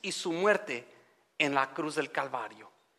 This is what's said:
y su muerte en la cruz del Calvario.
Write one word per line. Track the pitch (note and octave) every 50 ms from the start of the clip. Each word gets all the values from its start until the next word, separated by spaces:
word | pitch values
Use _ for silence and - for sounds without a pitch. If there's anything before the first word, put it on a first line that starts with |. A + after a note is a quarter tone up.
y | - F#3
su | - - - F3+
muerte | E3 E3+ F#3+ G#3 G3+ G3 - - B2 A#2+ - - - - - _ _ _ _ _ _ -
en | D3+ C#3+ C#3
la | C3+ C#3 -
cruz | - C3 B2 D3 C#3
del | D3+ C#3 -
Calvario. | - D3+ C#3 C3 C3 A#2+ A2 G#2 - - - - _ _ _ _ _